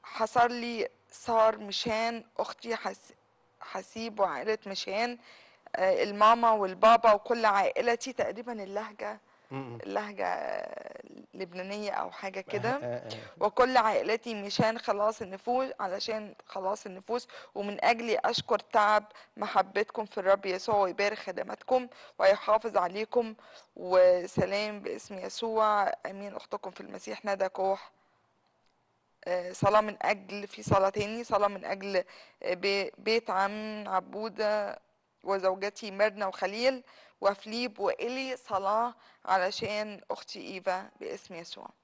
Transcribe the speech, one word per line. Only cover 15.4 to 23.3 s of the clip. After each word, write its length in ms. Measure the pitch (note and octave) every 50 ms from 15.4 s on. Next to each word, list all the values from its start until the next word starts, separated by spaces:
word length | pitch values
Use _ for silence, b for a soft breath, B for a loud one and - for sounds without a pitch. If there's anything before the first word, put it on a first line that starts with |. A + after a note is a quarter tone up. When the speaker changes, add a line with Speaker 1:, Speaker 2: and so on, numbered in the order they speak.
| _ A#3+ B3 B3+ C4 C4 - -
Speaker 1:
علشان 540 | G3+ F#3+ F3+ G3+ - - A3 G#3+ G#3+ G3+ - - -
خلاص 400 | - - G3 F#3+ F#3+ G#3 G#3 -
النفوس، 420 | G#3 F#3 F#3+ F#3+ - A3+ B3 - B B B B B B
ومن 300 | G3 G3+ G3+ G3+ - -
أجلي 340 | G3 A#3+ A3+ A#3 A#3 G#3 - -
أشكر 340 | A3+ A#3+ - - - A#3+ G3+
تعب 460 | - _ - A3+ G#3 G#3 G#3+ G#3 G#3 - B B B B _
محبتكم 680 | - G#3 G3+ - G3+ F#3+ F#3+ G3 G3+ - - - A#3 G#3+
في 140 | G3+ - G#3
الرب 280 | F3+ F#3+ G3 G3 G3
يسوع، 300 | F#3+ - G3+ - - G#3+
ويبارك 420 | G3+ G3 F#3 E3+ - G3+ G3+ G#3+ -
خدماتكم 720 | - - F3+ - - F#3+ - _ - - B3+ B3+ B3 A#3+ B B B B B -
ويحافظ 580 | F#3 F#3+ G3+ G3+ - - G#3+ A3 - A3+ G3+
عليكم، 580 | G3+ F3+ F3 F#3 G#3 A3 _ - A#3+ A#3 A3